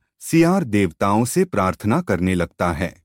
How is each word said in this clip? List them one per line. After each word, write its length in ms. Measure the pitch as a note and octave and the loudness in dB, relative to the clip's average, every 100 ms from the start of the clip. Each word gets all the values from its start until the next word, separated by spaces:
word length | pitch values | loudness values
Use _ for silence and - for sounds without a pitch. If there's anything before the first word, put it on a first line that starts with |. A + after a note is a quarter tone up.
| _ _ | _ _
सियार 440 | - E3 E3 F#3+ | -2 2 4 2
देवताओं 600 | D3 G#2 G2 - G2+ G#2 | 0 0 0 0 0 0
से 200 | B2 - | 0 -2
प्रार्थना 560 | F#3 G2+ F#2 F2 G#2 C3+ | -2 0 -2 -2 -2 -2
करने 340 | F3+ F#2 F2+ | 0 -2 0
लगता 380 | F#2 E2+ - F2+ | 0 -4 -2 -4
है। 220 | D#2 F2+ - | -2 -6 -8